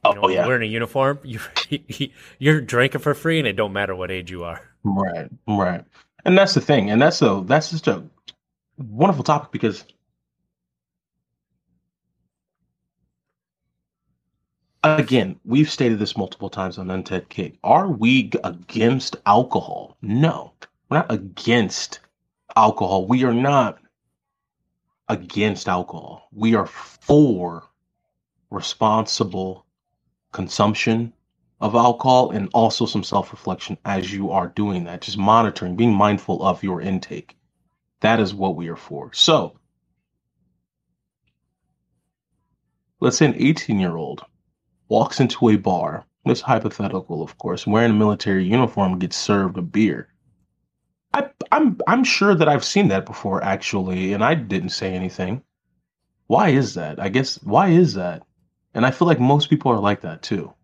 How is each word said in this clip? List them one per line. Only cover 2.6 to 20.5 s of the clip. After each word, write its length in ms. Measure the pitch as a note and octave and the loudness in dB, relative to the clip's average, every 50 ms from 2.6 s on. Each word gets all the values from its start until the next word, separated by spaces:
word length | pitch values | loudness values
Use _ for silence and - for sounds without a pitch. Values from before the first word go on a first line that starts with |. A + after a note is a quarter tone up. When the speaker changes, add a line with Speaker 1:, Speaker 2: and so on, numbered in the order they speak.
Speaker 1:
drinking 400 | B2 G#2 B2 A#2+ B2 C#3 - C#3 | 0 -2 0 2 2 2 0 -2
for 120 | - D3 C#3+ | -2 -2 -2
free, 260 | - - E3 E3 D#3+ | -2 -2 -2 0 0
and 80 | C#3+ | 0
it 60 | A2+ G2 | -2 -2
don't 200 | G#2 G#2+ G2+ F#2+ | -2 -4 -2 -2
matter 220 | G2 G2+ F#2+ F#2+ | -4 -4 -4 -4
what 160 | F#2 F#2 F2+ | -6 -6 -6
age 200 | F#2+ F#2 F2+ E2+ | -6 -8 -10 -10
you 120 | F#2 F2 E2+ | -12 -10 -10
are. 180 | E2+ E2+ - - _ _ _ _ | -10 -12 -14 -18 _ _ _ _
Speaker 2:
Right, 460 | G#2 G2 G2 F#2+ F#2 E2+ D#2+ F2+ - - - _ | -2 -2 -2 -2 -4 -6 -10 -12 -14 -18 -14 _
right. 360 | - G#2+ G2+ F#2+ F2+ F2+ - - _ _ _ _ _ _ _ _ | -4 0 0 0 -2 -2 -6 -12 _ _ _ _ _ _ _ _
And 120 | - F3+ | 4 4
that's 160 | F#3+ G3 F#3+ - | 6 4 4 2
the 80 | B2+ | 0
thing, 280 | - - D3 A#2+ G2 G2+ | 2 4 2 2 2 2
and 100 | G#2+ A#2 | 4 4
that's 200 | C#3 D#3+ - - | 4 4 4 4
a, 220 | C#3+ A2+ F#2+ G2 F#2 | 2 2 2 0 0
that's 260 | F#2 C3 D#3 D#3 - | 0 0 0 0 -2
just 160 | E3+ D#3 - | -8 -4 -2
a 160 | - G#2 F2 - - _ _ _ - _ _ _ _ _ _ _ _ _ | -2 -2 -2 -8 -18 _ _ _ -20 _ _ _ _ _ _ _ _ _
wonderful 460 | - C3+ A2 G#2 A2+ D#3 E3+ E3+ C3+ A#2+ | -16 -14 -12 0 2 2 2 2 0 0
topic 280 | - D3+ D3 - - | 0 0 0 -2 -8
because, 340 | - - - A2 F#2+ - - _ _ _ _ _ _ _ _ _ _ _ _ _ _ _ _ _ _ _ _ _ _ _ _ _ _ _ _ _ _ _ _ _ _ _ _ _ _ _ _ _ _ _ _ _ _ _ _ _ _ _ _ _ _ _ _ _ _ _ _ _ _ _ _ _ _ _ _ _ _ _ _ _ _ _ _ _ _ _ _ _ _ _ _ _ _ _ _ _ _ _ _ _ _ _ _ _ _ _ - | -6 -2 -2 -2 -4 -4 -14 _ _ _ _ _ _ _ _ _ _ _ _ _ _ _ _ _ _ _ _ _ _ _ _ _ _ _ _ _ _ _ _ _ _ _ _ _ _ _ _ _ _ _ _ _ _ _ _ _ _ _ _ _ _ _ _ _ _ _ _ _ _ _ _ _ _ _ _ _ _ _ _ _ _ _ _ _ _ _ _ _ _ _ _ _ _ _ _ _ _ _ _ _ _ _ _ _ _ _ 2
again, 560 | D#3 D#3 D#3 B2+ - B2+ B2 G2 F#2+ - _ _ | 2 4 2 2 2 2 2 2 0 -6 _ _
we've 240 | G2+ A#2 C#3+ D3+ D3 | 0 2 2 2 2
stated 300 | - - C3+ A#2+ A2+ G2+ | 0 0 0 0 2 0
this 180 | G#2+ G2+ - | -2 -4 -4
multiple 320 | G#2+ F#2+ F#2 - _ G2+ F#2+ | -6 -6 -6 -8 _ -12 -10
times 280 | - G2 F#2+ F#2 F#2 | -6 -6 -6 -6 -6
on 100 | F#2+ F#2 | -8 -8
Undead 420 | F#2 F#2 F#2 F2+ - F#2+ F2+ - _ | -6 -6 -6 -6 -6 -6 -6 -8 _
Kick. 280 | - - F2+ D2+ - _ - | -8 -8 -8 -8 -10 _ 2
Are 240 | F2+ B2 E3 F#3+ | 4 4 4 4
we 360 | G3 D3 G#2 A2 A#2 C3 C3 A2 | 0 -2 0 2 4 4 4 2
g-, 160 | G#2+ - - - | 0 -4 -6 -6
against 720 | G2+ F2 F2 F2+ - - A2+ A2 A#2 C3 C3 - - - - _ | -6 -10 -10 -18 -8 -2 2 2 2 2 0 -2 -6 -10 -4 _
alcohol? 720 | G#2 G2+ A#2 B2+ - - - - - - - - - _ _ | 4 4 4 4 2 -2 -4 -4 -4 -12 -14 -14 -16 _ _
No, 520 | - G2+ G#2+ B2+ D#3 E3 - C2+ C2 - | -6 -2 0 2 2 2 0 -4 -12 -18